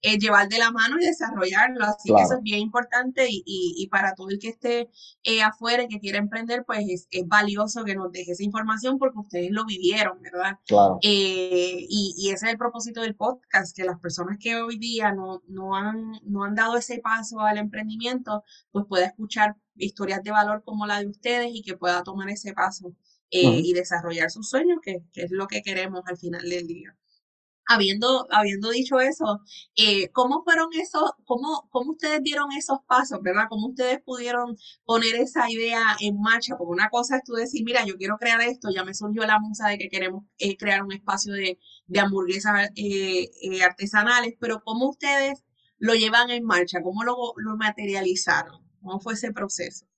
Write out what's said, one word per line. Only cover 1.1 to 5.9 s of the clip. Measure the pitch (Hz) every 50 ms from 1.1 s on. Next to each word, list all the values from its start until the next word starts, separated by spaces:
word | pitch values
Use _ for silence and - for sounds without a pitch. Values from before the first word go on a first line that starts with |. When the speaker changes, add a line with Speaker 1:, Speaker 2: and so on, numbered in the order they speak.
| - - - 220 - 202 180 185 185 202 220 254 254 240 214
Speaker 1:
Así | 208 208 - - -
que | 214 202
eso | 190 180 254
Speaker 2:
Claro. |
Speaker 1:
es | 254
bien | 214 214 208 208
importante | 214 220 214 240 240 240 - 247 254 254 254 269 262 240
y, | 208 190 -
y, | - 202 185 180 175 165
y | 170 190
para | 185 - 196 190 190 190
todo | 185 190 196
el | 196 202
que | 208 226
esté, | 226 _ - 240 240 240 240 233 _ - - - - _
eh, | _ - 226 220
afuera | 220 214 214 _ 226 233 240 247 247
y |
que | 233